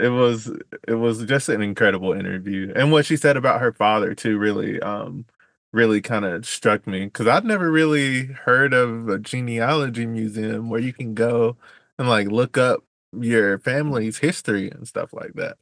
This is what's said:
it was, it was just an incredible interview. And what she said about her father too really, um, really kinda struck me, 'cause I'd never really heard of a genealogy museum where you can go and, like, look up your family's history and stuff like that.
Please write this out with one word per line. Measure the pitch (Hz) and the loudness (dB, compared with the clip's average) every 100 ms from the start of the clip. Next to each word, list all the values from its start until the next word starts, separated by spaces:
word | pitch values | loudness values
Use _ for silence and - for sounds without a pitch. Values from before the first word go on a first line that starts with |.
it | 120 | 0
was, | 123 123 117 110 - - - - | 4 2 2 -6 -12 -14 -12 -4
it | 113 | 0
was | 117 113 113 | 0 0 0
just | 139 - | -2 0
an | 107 | -2
incredible | 104 98 107 95 95 | -2 2 2 2 0
interview. | 92 95 92 95 98 95 95 | -2 -2 -6 -4 -4 -4 0
And | 139 | 4
what | 156 147 | 4 4
she | 151 | 2
said | 147 135 | 2 2
about | 131 120 | 2 2
her | 123 | 2
father | 113 104 107 98 | 2 2 4 0
too | 104 117 104 | -2 -2 0
really, | 107 101 104 92 | 0 0 -2 -4
um, | 101 104 107 - 117 _ _ _ _ | -6 -6 -8 -12 -16 _ _ _ _
really | 113 113 107 | 2 4 2
kinda | 98 113 101 85 | 0 -2 -2 -4
struck | - - 113 104 - | -8 -2 0 0 0
me, | 95 98 | -6 -6
'cause | - 113 | -2 2
I'd | 127 233 | 2 2
never | 208 170 | 0 2
really | 160 156 151 139 131 131 | 2 4 2 2 -2 -4
heard | 135 - 127 139 | -6 2 4 4
of | 127 123 113 113 | 4 2 -2 -4
a | 95 | -4
genealogy | 107 127 123 117 117 156 139 117 117 | -4 -6 -4 -2 0 0 -2 -4 -4
museum | 113 110 107 107 110 117 | -4 -4 -4 -6 -4 -4
where | 113 | -4
you | 127 | -4
can | 127 123 | -6 -6
go | 110 117 117 113 120 - - _ - | 0 0 2 0 -2 -14 -20 _ -4
and, | 127 | 2
like, | 110 101 | 2 2
look | 110 123 - | 0 0 2
up | 127 110 _ _ _ 101 | 2 0 _ _ _ -6
your | 117 117 101 98 | 0 2 2 0
family's | - 135 151 131 110 107 | -2 -2 -2 -2 -4 -2
history | 151 185 - 104 98 | -2 -2 -2 -2 -4
and | - - | -10 -12
stuff | - - | -8 -8
like | - - - | -10 -14 -8
that. | 95 - | -10 -8